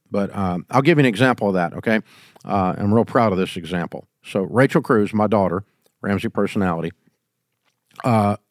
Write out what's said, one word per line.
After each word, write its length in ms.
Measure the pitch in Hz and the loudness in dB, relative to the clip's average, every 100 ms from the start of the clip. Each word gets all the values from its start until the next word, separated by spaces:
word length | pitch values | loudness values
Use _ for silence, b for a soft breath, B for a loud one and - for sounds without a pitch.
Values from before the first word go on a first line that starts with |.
| - | -8
but, 260 | 101 98 101 | -4 -4 -4
um, 300 | 95 90 - | -4 -4 -2
I'll 120 | 127 | 0
give 160 | 139 156 | 2 4
you 60 | |
an 20 | 131 | 2
example 420 | 101 127 117 101 | 2 0 2 0
of 60 | |
that, 180 | 92 85 | 0 -2
okay? 300 | - - 110 - b b b | -4 -2 -2 -2 b b b
Uh, 300 | - 101 92 - | -6 -2 -2 -2
I'm 160 | 101 | 0
real 140 | 113 110 | 0 2
proud 260 | 131 113 | 2 2
of 60 | 92 | 0
this 180 | 92 92 | -4 -6
example. 500 | 82 90 85 76 - _ | -6 -6 -6 -10 -18 _
So 200 | - 104 | -6 -4
Rachel 400 | 92 107 139 165 | -2 2 2 2
Cruz, 320 | - 117 101 | 2 2 2
my 120 | 107 107 | 0 2
daughter, 380 | 104 92 90 - _ _ _ | 2 2 -2 -8 _ _ _
Ramsey 260 | 95 98 113 | -4 -2 -2
personality, 600 | 107 101 110 95 85 82 - _ _ _ _ _ _ _ _ _ - | -2 -2 0 -2 -2 -6 -10 _ _ _ _ _ _ _ _ _ -6
uh, 320 | 131 110 101 101 - | 0 2 2 0 0